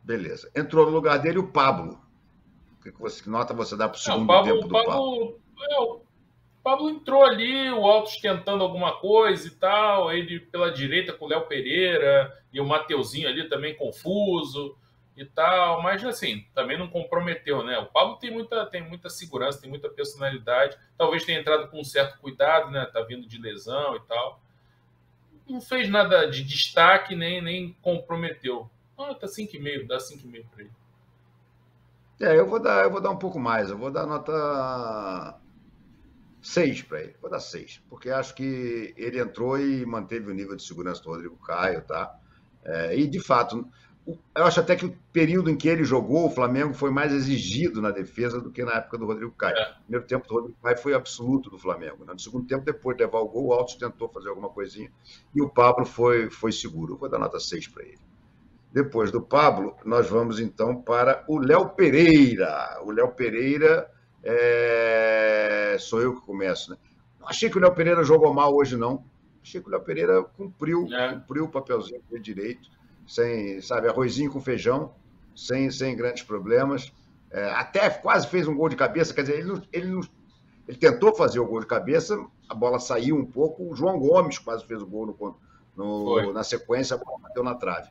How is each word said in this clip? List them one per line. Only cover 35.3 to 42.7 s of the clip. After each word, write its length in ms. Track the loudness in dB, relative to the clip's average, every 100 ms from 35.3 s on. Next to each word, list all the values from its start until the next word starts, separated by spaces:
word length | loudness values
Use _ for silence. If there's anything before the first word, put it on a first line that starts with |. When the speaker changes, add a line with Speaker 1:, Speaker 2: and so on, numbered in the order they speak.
| -18 _ -20 _ _ -20 -20 -20 _ -20 _
Speaker 1:
seis 400 | -4 0 0 -2
pra 180 | -10 -12
ele, 160 | -12 _
vou 100 | -10
dar 100 | -10
seis, 420 | -10 -16 -18 -20 _
porque 220 | -16 -6
acho 240 | -6 -6
que 600 | -8 -8 -6 -6 -8 -10 -10
ele 220 | -8 -6
entrou 400 | -6 -4 -4 -2
e 280 | -2 -2 -4
manteve 440 | -8 -8 -10 -8
o 40 |
nível 200 | -8 -8
de 80 | -12
segurança 400 | -14 -10 -10 -10
do 60 | -10
Rodrigo 280 | -12 -12 -16
Caio, 440 | -8 -4 -2 -4
tá? 320 | -6 -8 -8 -12 _ _ _ _
É, 320 | -8